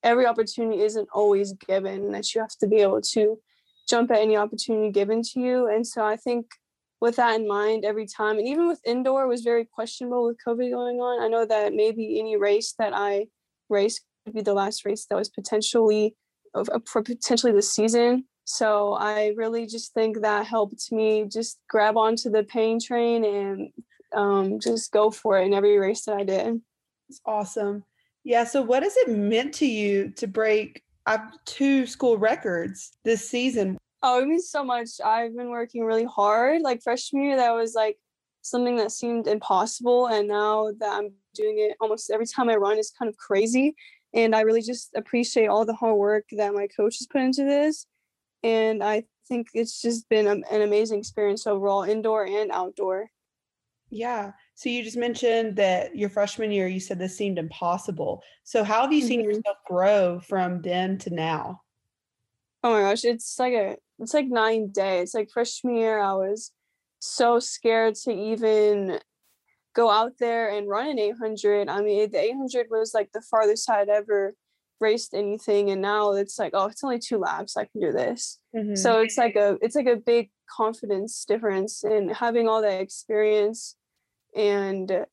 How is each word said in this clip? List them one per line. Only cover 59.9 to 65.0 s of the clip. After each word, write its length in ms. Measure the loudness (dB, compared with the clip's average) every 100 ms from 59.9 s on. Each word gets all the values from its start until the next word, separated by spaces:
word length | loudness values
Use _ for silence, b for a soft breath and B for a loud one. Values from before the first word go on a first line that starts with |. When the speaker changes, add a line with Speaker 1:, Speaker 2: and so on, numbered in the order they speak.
| 4 2 0
Speaker 2:
from 420 | -4 -2 -2 -4
then 340 | -4 -2 -2 -4
to 120 | -6
now? 500 | -4 -2 -4 -6 -14 _ _ _ _ _ _ _ _ _ _
Speaker 1:
Oh 80 | 0
my 120 | 2
gosh, 220 | 2 2
it's 320 | 0 -2 -6 -4
like 140 | 0
a, 240 | 0 -2 -4 _ _
it's 160 | -4
like 140 | -2 0
night 320 | 0 2 0
and 120 | -2
day. 280 | -2 0 0